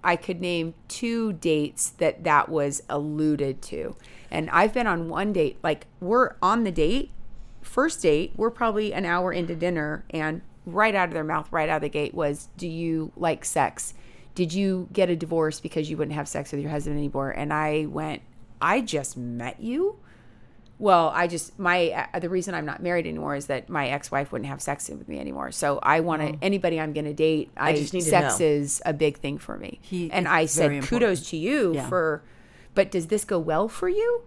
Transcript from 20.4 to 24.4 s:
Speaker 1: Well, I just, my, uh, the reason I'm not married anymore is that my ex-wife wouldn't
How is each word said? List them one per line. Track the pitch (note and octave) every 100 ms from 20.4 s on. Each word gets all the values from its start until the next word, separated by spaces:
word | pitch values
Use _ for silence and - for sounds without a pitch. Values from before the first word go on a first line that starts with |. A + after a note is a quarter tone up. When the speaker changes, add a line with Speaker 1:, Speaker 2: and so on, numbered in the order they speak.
| - - - -
Speaker 1:
Well, | G#3 F3+ D#3+
I | - F3
just, | E3+ - -
my, | F#3 F3+ E3+ - -
uh, | F3+
the | E3+
reason | F#3 F3+
I'm | E3+ D3+
not | -
married | F3 F3 E3
anymore | D#3 D3 C#3+
is | C#3+
that | C3+ -
my | D3+ C3
ex-wife | C#3+ - C#3 C#3
wouldn't | B2+